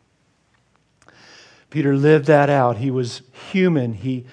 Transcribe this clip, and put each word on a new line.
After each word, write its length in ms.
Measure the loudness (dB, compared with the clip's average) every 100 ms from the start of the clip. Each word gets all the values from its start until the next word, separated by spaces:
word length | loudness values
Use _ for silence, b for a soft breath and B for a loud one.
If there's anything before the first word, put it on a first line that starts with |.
| _ _ _ _ _ _ _ _ _ _ _ b b b b b b
Peter 260 | -4 -2 0
lived 300 | 4 2 4
that 240 | 4 4
out. 260 | 2 0 -2
He 160 | -4
was 300 | -4 -6 -10 -20 -20 -8
human. 420 | -2 0 0 -2
He 320 | -6 -8 -8 -10